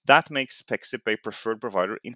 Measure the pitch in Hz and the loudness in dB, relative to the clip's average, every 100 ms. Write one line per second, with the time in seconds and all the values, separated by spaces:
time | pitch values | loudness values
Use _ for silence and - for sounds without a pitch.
0 | - 143 - 147 131 - - 113 - 120 | 4 4 4 -2 -4 -6 -6 -6 -4 -8
1 | - 107 - 104 113 110 120 98 92 110 | -4 -4 -4 -8 -6 -4 -2 0 0 -2
2 | - | -10